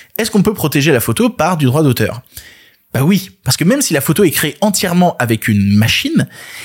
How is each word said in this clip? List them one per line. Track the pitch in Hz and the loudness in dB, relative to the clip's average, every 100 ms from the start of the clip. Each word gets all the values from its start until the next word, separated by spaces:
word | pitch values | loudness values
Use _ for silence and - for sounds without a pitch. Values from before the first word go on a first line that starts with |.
| - - | -14 -8
est-ce | 220 | -2
qu'on | 208 | 0
peut | 208 | 0
protéger | 220 151 143 143 | 0 -2 0 2
la | 131 | 2
photo | 113 113 233 | 0 0 0
par | - 156 165 | 0 -2 0
du | 135 | 0
droit | 139 | 2
d'auteur ? | 151 120 107 117 - - - - _ _ _ | 2 2 -2 -6 -14 -20 -20 -20 _ _ _
Bah | 120 | -2
oui, | 139 202 - - | 0 0 -2 -8
parce | 131 - | -4 0
que | |
même | 160 277 | 0 0
si | - | 0
la | 147 | -2
photo | 135 156 | 0 2
est | 190 | 2
créée | - 156 - | 2 -4 -2
entièrement | 214 190 190 175 180 - | -2 0 0 2 2 0
avec | 120 113 - | -2 -2 0
une | 104 98 101 | 0 2 2
machine, | 113 - 277 320 - - - - | 2 0 -2 -2 -2 -8 -20 -18